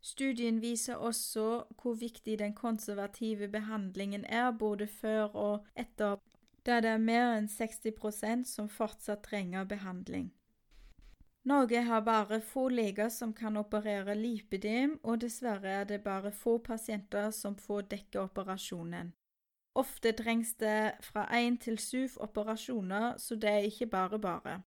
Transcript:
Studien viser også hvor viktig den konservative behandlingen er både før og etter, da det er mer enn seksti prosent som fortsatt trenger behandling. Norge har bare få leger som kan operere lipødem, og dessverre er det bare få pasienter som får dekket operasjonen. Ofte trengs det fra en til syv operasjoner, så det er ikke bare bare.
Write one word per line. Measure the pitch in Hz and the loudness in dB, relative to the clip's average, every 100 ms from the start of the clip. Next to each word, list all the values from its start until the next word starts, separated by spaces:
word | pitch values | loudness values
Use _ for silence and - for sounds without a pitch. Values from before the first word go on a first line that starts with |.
Studien | - - 269 240 233 226 | -14 -2 0 2 2 2
viser | 233 233 - 240 | 0 -2 -2 -2
også | 233 226 - 220 220 233 - - | -2 -2 -2 0 0 0 -4 -6
hvor | 240 226 | -4 -2
viktig | 233 - - 220 | -4 -8 -4 -2
den | 208 | -2
konservative | 214 240 220 - 202 202 - 220 214 202 | -2 -2 -2 -2 -4 -6 -4 -2 -2 -2
behandlingen | 208 214 220 196 190 196 202 196 | -4 -4 -4 -4 -4 -4 -4 -2
er | 226 247 | 2 2
både | 226 214 202 208 | 2 0 0 -4
før | - 220 220 214 208 | -4 0 2 2 0
og | 208 208 208 - | 0 0 -4 -10
etter, | 233 - 208 202 _ _ _ _ - | -10 0 0 0 _ _ _ _ 2
da | 240 | 4
det | 226 | 4
er | 220 | 4
mer | 226 226 240 226 | 4 6 6 4
enn | 214 | 0
seksti | - 220 - 220 220 | -2 -4 -2 -6 -2
prosent | 214 214 214 240 247 | -4 -2 0 0 -2
som | - 214 | -4 -6
fortsatt | - 214 - - 208 | -2 -2 -2 -6 -6
trenger | - 208 185 185 190 | -4 -4 -2 -2 -4
behandling. | 208 196 180 185 180 - - _ _ _ - - - - - - _ 254 | -4 -6 -8 -6 -4 -6 -8 _ _ _ -20 -20 -20 -20 -20 -20 _ 4
Norge | 285 254 233 | 6 6 4
har | 240 226 | 4 2
bare | 214 220 208 220 | 4 4 4 -2
få | 214 269 262 | -2 0 2
leger | 247 214 196 220 | 4 2 2 0
som | 226 233 | 0 -6
kan | 220 220 214 | -4 -2 -2
operere | 208 214 214 202 196 208 | 0 -2 0 -2 0 -2
lipødem, | 226 220 - 190 208 226 277 311 | 0 -2 -4 -4 0 2 2 0
og | - 226 | -2 0
dessverre | 240 226 247 202 196 196 | -2 -4 -4 -2 -2 -2
er | 202 | -2
det | 208 | -2
bare | 208 190 196 | -2 -2 -4
få | 208 - 233 | -2 2 2
pasienter | 233 226 220 214 196 202 208 | 2 -6 -4 -6 -2 -2 -2
som | 220 202 202 | -2 -6 -8
får | - 208 202 | -4 -4 -2
dekket | 196 - 202 | -8 -6 -4
operasjonen. | 190 - 190 190 - 180 170 175 175 - _ _ _ _ _ - | -4 -4 -4 -6 -6 -6 -6 -6 -8 -12 _ _ _ _ _ 0
Ofte | 262 - 226 | 0 2 2
trengs | 220 226 233 226 - | 2 2 2 2 0
det | 214 214 214 - | 2 4 2 0
fra | - 214 202 | -6 -2 2
en | 240 240 240 | 4 4 2
til | - 220 | 0 -4
syv | - 254 262 - | -2 -2 -2 -4
operasjoner, | 214 - 208 220 - 240 185 196 233 - | -4 -2 -2 -2 -2 -2 0 0 0 -2
så | - 226 | -6 0
det | 214 | 4
er | 208 208 | 4 4
ikke | 214 240 | 0 0
bare | 185 185 214 | 2 2 0
bare. | 208 170 - 170 - | -2 -2 -4 -8 -10